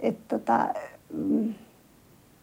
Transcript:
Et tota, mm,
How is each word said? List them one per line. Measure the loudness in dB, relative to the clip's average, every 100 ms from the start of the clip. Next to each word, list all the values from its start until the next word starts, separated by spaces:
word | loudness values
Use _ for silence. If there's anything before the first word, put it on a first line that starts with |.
Et | -2 -2 -6
tota, | -4 2 2 2 -2 -10 -16 -12
mm, | -4 0 2 0 -4 -14 -20 -20 -20 -20 -20 -20 _